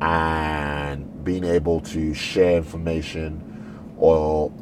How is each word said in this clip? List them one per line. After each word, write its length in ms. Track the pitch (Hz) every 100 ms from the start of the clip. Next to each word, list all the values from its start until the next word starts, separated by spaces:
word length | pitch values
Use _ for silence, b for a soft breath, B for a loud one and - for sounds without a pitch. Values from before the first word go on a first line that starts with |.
and 1200 | 80 82 80 80 78 76 73 73 71 69 69 -
being 200 | 78 90
able 380 | 87 85 80 82
to 320 | 71 80 78
share 440 | 71 - 98 90 87
information 1400 | 78 82 82 80 76 82 80 78 - - - - - -
or 540 | 80 80 76 78 76 -